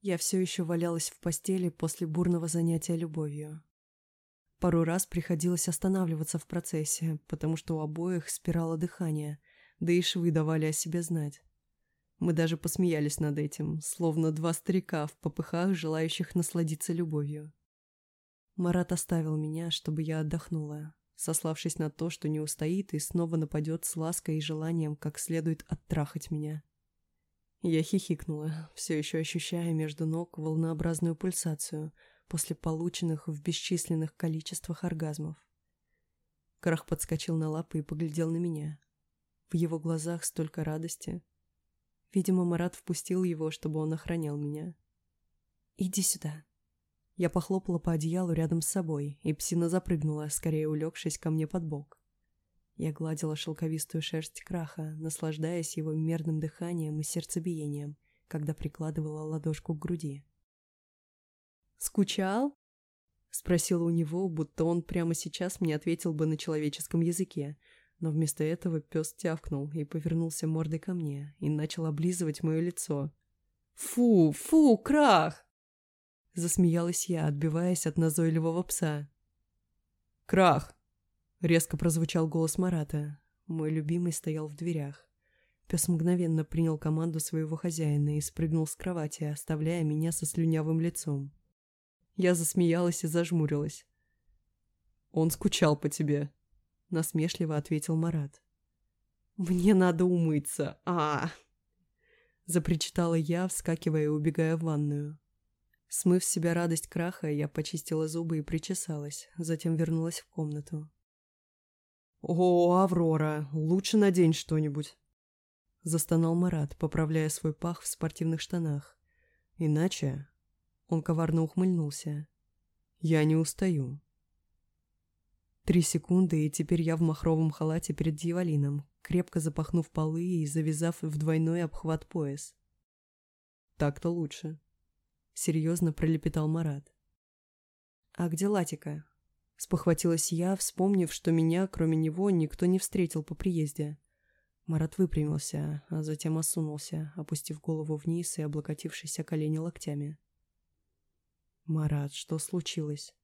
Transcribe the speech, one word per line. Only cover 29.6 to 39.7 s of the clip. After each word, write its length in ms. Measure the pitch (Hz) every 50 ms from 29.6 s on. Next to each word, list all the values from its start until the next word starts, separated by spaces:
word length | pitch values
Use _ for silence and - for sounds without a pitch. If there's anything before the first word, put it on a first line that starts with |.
| 170 170 165
между 320 | 156 156 156 147 147 160
ног 320 | 160 160 165 170 170 - -
волнообразную 800 | 156 156 156 160 165 160 165 151 165 165 165 156 - 170 165
пульсацию – 800 | 156 - 185 175 - - 170 156 151 - - - 151 156 156 - _ - - _ _ _ _
после 280 | - 160 - - 165
полученных 720 | - - 160 160 160 165 175 175 - - 165 160 151 - -
в 140 | 156 147
бесчисленных 720 | 147 170 165 - - - 185 170 - - 170 160 160 156 _ _
количествах 680 | - 165 160 156 156 - - - - - 170 - -
оргазмов. 540 | 175 170 160 160 156 151 151 151 156 160 _ _ _ _ _ _ _ _ _ _ _ _ _ _ _ _ _ _ _ _ _ _ _ _ _
Крах 260 | - 170 160 160 -
подскочил 520 | - - 151 - - - 156 - - 165 160
на 120 | 160 156
лапы 300 | 156 156 165 _ - 160
и 20 |
поглядел 480 | 147 - 160 151 170 160 147 160 165 160
на 80 | 165 165
меня. 420 | 175 175 165 151 151 151 151 147 _ _ _ _ _ _ _ _ _ _ _ _ _ _
В 60 | -
его 240 | 165 170 165